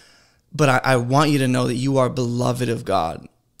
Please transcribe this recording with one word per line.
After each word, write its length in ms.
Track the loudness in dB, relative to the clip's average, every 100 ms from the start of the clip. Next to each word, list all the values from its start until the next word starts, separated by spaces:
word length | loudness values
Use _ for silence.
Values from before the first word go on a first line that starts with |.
| _ _ _ _ _
but 160 | 0 2
I, 120 | 2
I 120 | 2 0
want 360 | 2 2 2
you 80 | 2
to 80 | 2
know 200 | 0 -2
that 80 | -2
you 220 | 0 2
are 120 | 0
beloved 600 | 0 -4 -2 -2 -2 -2
of 160 | -4 -2
God. 420 | -2 -2 -6 -16 _ _ _